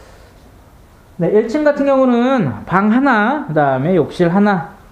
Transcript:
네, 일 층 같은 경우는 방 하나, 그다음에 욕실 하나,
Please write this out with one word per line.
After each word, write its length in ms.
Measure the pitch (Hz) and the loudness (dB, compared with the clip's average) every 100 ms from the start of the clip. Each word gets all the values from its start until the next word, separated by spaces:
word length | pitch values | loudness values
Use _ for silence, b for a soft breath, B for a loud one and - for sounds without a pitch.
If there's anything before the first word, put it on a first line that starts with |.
| B B B B - - - - - - - - | B B B B -20 -20 -20 -20 -20 -20 -16 -6
네, 100 | 170 | 0
일 200 | 214 240 | 0 0
층 140 | 302 | 0
같은 240 | 294 285 277 | 0 0 0
경우는 800 | 269 262 240 247 269 143 104 - | 2 2 2 0 0 -2 -6 -2
방 240 | 180 208 | 0 2
하나, 540 | 240 277 220 214 294 - | 2 2 2 0 -2 -4
그다음에 480 | 156 139 131 151 | 0 0 0 0
욕실 400 | 185 135 - 170 | 0 0 -2 0
하나, 360 | 190 208 185 - - - | 2 0 0 -4 -14 -20